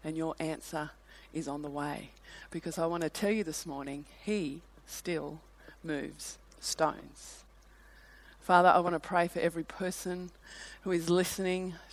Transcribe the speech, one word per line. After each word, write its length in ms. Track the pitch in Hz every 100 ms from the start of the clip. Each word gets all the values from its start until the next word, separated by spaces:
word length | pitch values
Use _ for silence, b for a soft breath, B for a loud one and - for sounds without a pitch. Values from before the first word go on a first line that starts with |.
and 120 | 156 160
your 200 | 160 -
answer 520 | 160 156 - 156 151 - B B B
is 160 | 156 139
on 140 | 143
the 60 | 147
way. 420 | 143 147 147 - - B B B
Because 280 | 170 170 165
I 80 | 165
want 160 | 170
to 80 | 160
tell 200 | - 202
you 120 | 220
this 240 | 165 151 175
morning, 400 | 139 139 139 147 -
he 400 | - 208 165 147 - - -
still 540 | - - 160 147 156 - - B B
moves 560 | 160 147 - - - - - -
stones. 840 | - - 156 - - - - - - - b b b b b b b b
Father, 280 | - 180 180
I 100 | 170
want 160 | 175
to 60 | 170
pray 260 | - 180 170
for 140 | -
every 240 | 170 165
person 680 | 156 - 185 - 185 180 180 - B B B B
who 100 | 190
is 180 | 175 165
listening 640 | 175 180 - 185 185 185 165 -